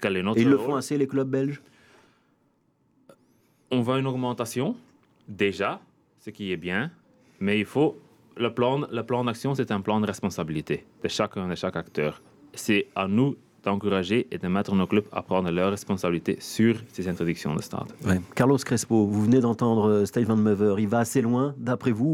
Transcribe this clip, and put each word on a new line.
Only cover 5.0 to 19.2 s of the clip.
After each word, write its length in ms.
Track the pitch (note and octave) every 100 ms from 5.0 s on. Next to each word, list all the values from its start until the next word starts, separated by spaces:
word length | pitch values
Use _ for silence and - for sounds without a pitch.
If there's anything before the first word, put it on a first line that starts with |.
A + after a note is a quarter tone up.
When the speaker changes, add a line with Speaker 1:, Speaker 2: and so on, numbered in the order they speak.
| _ _ -
Speaker 1:
déjà, 540 | G2 G2+ F2+ G2+ F3+ _ _ _ _
ce 100 | -
qui 220 | G#2+ G2+
est 40 | F2
bien, 320 | F2 F#2+ D3+ - _ _ _ -
mais 180 | F#2+ G#2+
il 60 |
faut, 320 | G2 C3 D3+ - - _ _ -
le 160 | A#2
plan, 300 | A#2 B2 C#3 C#3+
le 120 | A#2
plan 220 | A2+ B2
d'action, 300 | B2 A2+ C3
c'est 160 | - -
un 100 | G#2
plan 200 | G2 G#2+
de 60 | G#2
responsabilité 800 | G2 G2+ F2+ D#2+ D#2 D2+ D2 - _
de 60 | -
chacun, 400 | - G#2 - F#2
de 60 |
chaque 220 | E2+ F#2+ F2
acteur. 440 | - - D2+ - - _ -
C'est 320 | - - G2+ -
à 140 | - F#2+
nous 280 | G#2 C#3 - _ _
d'encourager 640 | G2+ G2 G#2 F#2+ F2 A#2 -
et 80 | F2+
de 100 | F2+
mettre 260 | F#2+ G2+
nos 120 | G2 F2+
clubs 180 | G#2 -
à 100 | -
prendre 280 | - F#2 F2+
leurs 200 | E2+ F#2+
responsabilités 680 | G2+ - F#2+ F2+ E2+ - -
sur 340 | - - A2+ A2+ -
ces 160 | - F#2
interdictions 460 | F2 E2+ E2 -
de 80 | D2+
stade. 300 | - - - -
Speaker 2:
Ouais. 160 | - F#2 F#2
Carlos 220 | - B2+ C#3
Crespo, 480 | - A#2 - A2+ G#2
vous 160 | G#2